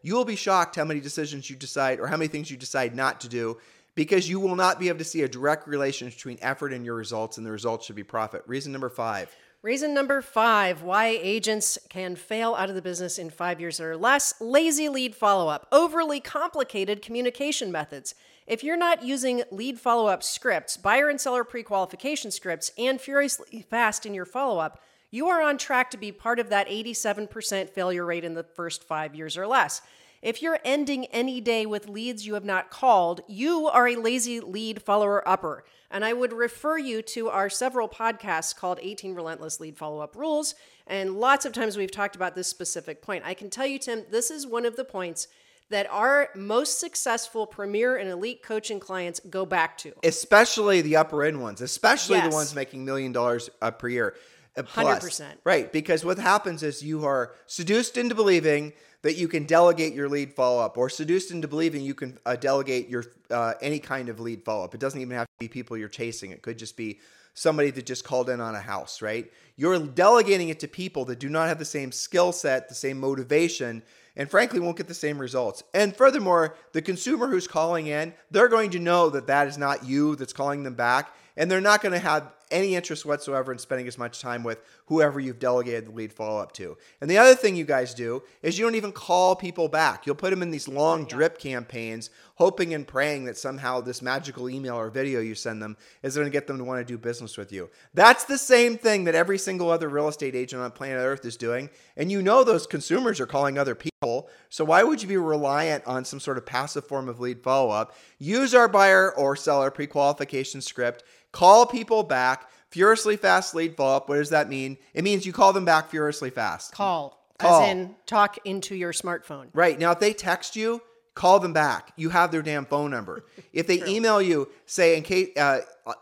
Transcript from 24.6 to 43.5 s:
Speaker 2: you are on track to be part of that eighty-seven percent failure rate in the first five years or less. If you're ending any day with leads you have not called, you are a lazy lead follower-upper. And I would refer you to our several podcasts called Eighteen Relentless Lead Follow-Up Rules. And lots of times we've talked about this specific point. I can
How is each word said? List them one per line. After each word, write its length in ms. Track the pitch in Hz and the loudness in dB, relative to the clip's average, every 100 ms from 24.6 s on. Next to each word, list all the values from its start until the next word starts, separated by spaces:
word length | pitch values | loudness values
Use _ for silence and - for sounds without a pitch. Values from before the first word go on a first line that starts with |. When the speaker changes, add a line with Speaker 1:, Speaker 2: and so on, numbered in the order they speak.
| 156 - _ _ _ | -2 -6 _ _ _
Speaker 2:
you 160 | 220 330 | -4 0
are 120 | 349 | 2
on 180 | 302 285 | 2 0
track 340 | - 254 254 | 0 0 0
to 40 | 220 | -4
be 140 | 208 | -14
part 300 | 202 233 240 | -8 -4 -2
of 80 | 226 | 0
that 180 | 202 202 | 0 0
eighty-seven 600 | 208 226 220 214 202 214 | -4 -8 -6 -4 -4 -6
percent 420 | 226 214 196 190 | -8 -6 -4 -6
failure 340 | - 185 180 | -4 -4 -2
rate 200 | 175 170 | -4 -6
in 100 | 165 | -6
the 80 | 165 | -8
first 400 | 165 - 170 156 | -10 -10 -10 -10
five 320 | - 156 156 | -8 -6 -6
years 220 | 151 156 156 | -10 -10 -8
or 100 | 202 | 0
less. 340 | 262 156 - - _ _ _ | 2 2 -2 -14 _ _ _
If 200 | 240 226 | -8 -4
you're 180 | 320 320 | -2 -2
ending 420 | 247 285 285 269 254 | 0 -2 0 -4 -4
any 340 | 233 254 254 | -4 -4 -4
day 260 | 226 226 214 | -2 -2 -2
with 220 | 208 202 | -6 -8
leads 380 | 208 240 220 208 | -10 -8 -8 -8
you 80 | |
have 100 | 208 | -8
not 260 | 202 185 - | -2 -4 -4
called, 500 | - 262 208 170 175 - | 0 4 4 4 -2 -10
you 380 | 202 285 339 311 | -4 -2 0 2
are 220 | - 247 | 4 4
a 80 | 240 | 2
lazy 440 | 226 247 233 233 | 0 0 -2 -6
lead 420 | 202 196 220 214 | -8 -8 -8 -6
follower-upper. 840 | - 208 208 202 - 190 165 143 - _ _ | 0 2 2 2 0 -2 -4 -10 -14 _ _
And 140 | 196 220 | -6 -4
I 60 | |
would 180 | 240 247 | -2 -2
refer 460 | 226 240 - 302 320 | -2 -4 -2 -4 -2
you 240 | 269 220 | -4 -6
to 260 | 220 - 226 | -8 -6 -4
our 220 | 190 196 | 0 -2
several 360 | - 262 247 220 | -2 -4 -2 -4
podcasts 680 | - 226 220 208 165 220 - | -2 -4 -4 -4 -4 -4 -6
called 220 | 185 175 | -6 -6
Eighteen 340 | 185 202 196 | -8 -12 -12
Relentless 460 | 180 160 160 160 - | -10 -10 -10 -12 -12
Lead 160 | 160 151 | -14 -12
Follow-Up 400 | 151 151 147 202 | -10 -10 -12 -8
Rules. 380 | 311 302 302 - - _ - | -4 -2 -4 -8 -16 _ -10
And 300 | 196 190 196 | -6 -6 -2
lots 240 | 247 277 | 2 2
of 80 | 277 | 0
times 240 | 220 220 208 | -4 -4 -4
we've 140 | 190 | -6
talked 260 | 202 202 180 | -4 -6 -4
about 180 | 185 | -6
this 140 | 180 180 | -6 -8
specific 540 | - 175 170 160 151 | -8 -8 -8 -10 -14
point. 220 | - 185 156 | -10 -10 -8
I 80 | |
can 160 | 185 202 | -12 -10